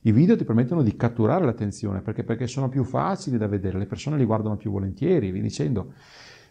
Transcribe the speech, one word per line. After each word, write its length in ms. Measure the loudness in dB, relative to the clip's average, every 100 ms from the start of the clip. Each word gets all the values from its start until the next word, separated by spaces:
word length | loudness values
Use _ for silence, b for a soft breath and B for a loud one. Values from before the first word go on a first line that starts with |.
I 80 | 4
video 260 | 6 6 4
ti 80 | 4
permettono 360 | 2 2 2
di 140 | 2 2
catturare 480 | -2 2 2 4
l'attenzione, 580 | 2 0 -4 -4 -4 -4
perché, 220 | -4 -6
perché 240 | -4 -4 -4
sono 220 | -2 -2
più 140 | -2 -2
facili 520 | -2 -2 -4 -2 -2
da 100 | 0
vedere, 300 | 0 -2 -4
le 80 | -4
persone 320 | -6 -4 0
li 80 | 2
guardano 300 | 2 0 -4
più 160 | -4
volentieri, 600 | -4 -4 -2 0 2 0
via 100 | -2
dicendo. 520 | -4 -2 -2 -2 -4 B B B B B B